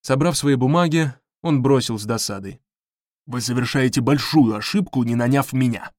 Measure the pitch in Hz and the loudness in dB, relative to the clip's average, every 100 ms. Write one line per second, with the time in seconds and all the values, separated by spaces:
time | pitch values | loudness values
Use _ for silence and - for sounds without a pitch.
0 | - 131 160 156 143 135 127 165 175 160 | 0 0 2 0 0 2 2 2 2 0
1 | 151 - _ _ 170 143 131 135 120 110 | -2 -6 _ _ -2 0 4 2 2 -6
2 | 104 113 - 101 98 - _ _ _ _ | -4 -6 -6 -8 -12 -16 _ _ _ _
3 | _ _ - 123 113 123 123 143 131 135 | _ _ -10 -8 -4 -2 -2 0 0 0
4 | 120 143 - 160 120 107 - 202 185 135 | 2 0 2 4 4 2 -2 -2 -2 -2
5 | 117 117 120 139 135 131 127 113 - | -2 0 2 0 0 0 0 -2 -10